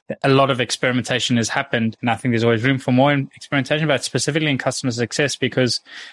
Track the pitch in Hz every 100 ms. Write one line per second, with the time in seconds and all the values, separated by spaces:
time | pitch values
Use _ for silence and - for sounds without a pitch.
0 | _ - 139 135 135 123 117 - 131 123
1 | 113 127 - 123 107 - 135 120 113 -
2 | 123 110 127 117 117 117 123 135 - 127
3 | 143 143 135 - - 143 123 151 156 131
4 | - 131 - 151 151 131 - - 135 117
5 | 117 - 143 - 127 - 127 - - -
6 | -